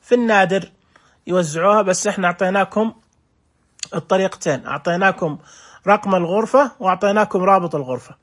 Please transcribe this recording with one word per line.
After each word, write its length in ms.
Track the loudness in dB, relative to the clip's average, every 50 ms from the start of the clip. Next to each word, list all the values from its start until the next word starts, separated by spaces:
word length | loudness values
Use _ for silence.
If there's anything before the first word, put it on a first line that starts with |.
في 120 | _ 0 0
النادر 560 | 2 2 2 2 2 2 2 0 -4 -4 -8 _ _ _ _ _ _ _ _ _ _ _
يوزعوها، 560 | -2 -2 0 0 -2 -4 0 2 2 4 4
بس 240 | 2 0 -2 -2 -2
إحنا 200 | -4 -4 0 -2
أعطيناكم 680 | -2 -2 0 -2 0 0 0 -2 0 -2 -2 -2 -2 -4 _ _ _ _ _ _ _ _ _ _ _ _ _ _ _ _ -18 -14 -8 -8
الطريقتين، 720 | -8 -2 0 0 0 0 -2 -4 -4 -4 -4 -4 -4 -4
أعطيناكم 720 | -10 -10 -6 -4 -4 -2 2 0 0 0 0 -6 -6 -6 -10 -16 -20 -20 -20 -20 -20 -20 -8 _
رقم 280 | 0 0 0 2 -2 0
الغرفة 580 | 0 0 0 0 -2 -2 2 2 2 2 2 -2 _
وأعطيناكم 640 | -2 -2 -2 0 0 0 2 2 0 0 -2 0
رابط 320 | 2 4 4 4 2 -2 -6
الغرفة. 420 | -6 -6 -6 -8 -8 -10 -16 -20 _